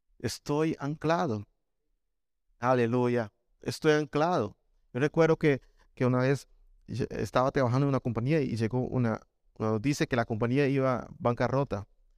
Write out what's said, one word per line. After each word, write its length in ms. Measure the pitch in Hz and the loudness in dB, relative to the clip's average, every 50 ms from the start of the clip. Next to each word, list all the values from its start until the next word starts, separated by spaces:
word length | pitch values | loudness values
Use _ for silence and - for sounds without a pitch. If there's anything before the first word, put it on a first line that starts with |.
| _ _ _ | _ _ _
Estoy 580 | - 123 113 - - - - 147 151 160 165 - - | -8 -8 -8 -8 -8 -6 -4 -2 -2 0 -2 -4 -6
anclado. 680 | 139 143 156 - - 156 165 180 180 139 107 104 101 - _ _ _ _ _ _ _ _ _ _ _ _ _ _ _ _ _ _ _ _ _ | -6 -8 -6 -4 -2 -2 0 0 -2 -2 -4 -6 -8 -12 _ _ _ _ _ _ _ _ _ _ _ _ _ _ _ _ _ _ _ _ _
Aleluya. 760 | - 117 127 131 123 117 113 123 123 123 123 120 120 107 101 _ _ _ _ _ _ | -2 0 2 2 2 2 2 2 2 2 2 0 0 -2 -4 _ _ _ _ _ _
Estoy 300 | - 120 - - - 156 | -10 -10 -6 0 2 2
anclado." 680 | 151 151 151 - - 147 156 175 180 143 107 107 - _ _ _ _ _ _ _ - | 2 2 0 -2 -2 0 0 2 0 0 -2 -4 -6 _ _ _ _ _ _ _ -4
Yo 60 | 123 | -2
recuerdo 380 | 147 147 - 165 160 160 160 | -2 0 2 4 4 4 4
que, 240 | - 160 151 135 123 - _ _ _ _ _ _ | 2 2 2 0 0 -4 _ _ _ _ _ _
que 120 | - 131 | 0 0
una 140 | 123 127 127 | 2 2 2
vez 280 | 127 131 143 131 - _ _ _ _ _ _ _ _ | 2 2 0 0 -4 _ _ _ _ _ _ _ _
yo 180 | - - 117 120 - | -10 -6 -6 -6 -4
estaba 420 | - 117 113 - - 127 131 139 | -4 -6 -4 0 0 2 2 2
trabajando 340 | - 143 127 113 123 135 143 | 2 2 2 2 2 2 2
en 40 | 139 | 2
una 100 | 135 123 | 0 0
compañía 400 | - 123 107 117 117 135 165 156 | -2 -2 -4 -2 0 0 0 0
y 160 | 131 - - | 0 -2 -2
llegó 240 | 107 113 107 123 127 | -2 -2 -2 -2 -2
una, 400 | 123 - - 127 120 113 107 - - _ _ _ _ _ _ | -2 -2 -2 0 0 0 -2 -4 -8 _ _ _ _ _ _
una 160 | - 110 110 | -4 -2 0
noticia 340 | 110 107 110 143 143 - 160 | 0 0 0 -2 -2 -2 -2
que 100 | - 131 | 0 0
la 80 | 120 113 | 0 0
compañía 460 | - 117 104 120 117 127 143 143 131 | 0 -2 -2 -2 0 2 2 2 2
iba 360 | 139 135 131 131 123 - - - - - | 2 2 0 0 0 -2 -4 -10 -8 -2
bancarrota. 680 | - 120 120 - 127 120 131 135 139 - 101 101 104 - _ _ _ _ _ | 0 0 0 0 0 0 0 0 -2 -2 -4 -8 -8 -10 _ _ _ _ _